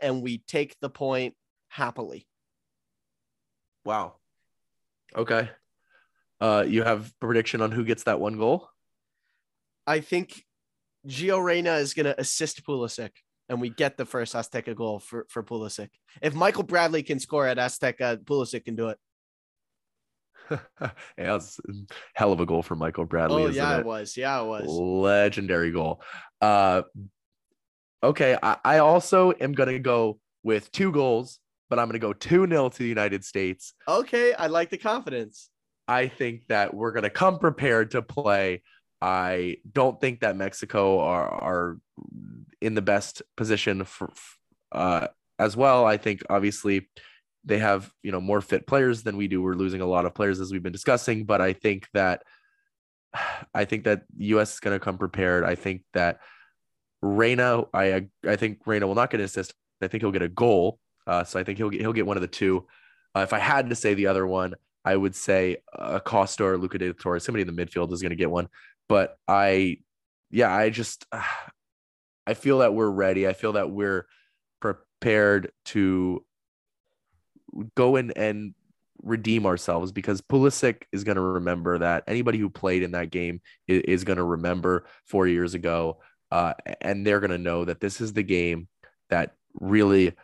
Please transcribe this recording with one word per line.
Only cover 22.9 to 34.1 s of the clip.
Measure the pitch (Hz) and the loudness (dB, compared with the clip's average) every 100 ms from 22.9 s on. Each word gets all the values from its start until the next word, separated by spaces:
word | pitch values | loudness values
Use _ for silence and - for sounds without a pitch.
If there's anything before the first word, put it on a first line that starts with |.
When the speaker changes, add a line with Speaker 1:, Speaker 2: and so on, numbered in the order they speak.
| 80 | -4
Speaker 2:
Bradley, | 82 85 80 78 | -4 0 2 2
Speaker 1:
Oh, | - | 0
Speaker 2:
isn't | 135 | 0
Speaker 1:
yeah, | 147 135 | -2 -2
Speaker 2:
it? | |
Speaker 1:
it | 113 | -4
was. | 110 104 - | -8 -10 -6
Yeah, | 131 135 | -4 -4
it | 110 | -4
was. | 107 76 | -6 -6
Speaker 2:
Legendary | 82 90 92 98 101 104 101 95 87 85 | -4 -2 2 4 6 4 0 -2 0 0
goal. | 85 80 - - - - - | 0 -2 -4 -12 -18 -16 0
Uh, | 107 101 95 90 - - 98 _ _ _ _ _ _ _ _ _ | 4 6 4 2 -2 -10 -18 _ _ _ _ _ _ _ _ _
okay, | 127 147 135 127 | 0 4 2 2
I, | 107 - | 0 0
I | - 156 | 4 6
also | 151 175 - 185 185 - | 8 6 6 6 6 4
am | 135 | 0
gonna | 139 131 131 | 0 0 0
go | 127 120 113 107 _ _ | 0 2 2 -2 _ _
with | 110 107 - | 0 0 -2
two | - 190 | -2 0
goals, | 147 131 113 131 - _ _ - | 2 2 0 -2 -14 _ _ -2
but | 120 | 0
I'm | 117 | 0
gonna | 113 | -2
go | 110 | -4
two | 101 - 175 185 | -4 2 4 4
nil | 160 131 | 2 0
to | - | -2
the | 120 | -2
United | 110 104 98 | 0 0 -2
States. | - 101 92 92 - - - | -4 -4 -4 -6 -12 -10 -2
Speaker 1:
Okay, | 190 262 | 0 0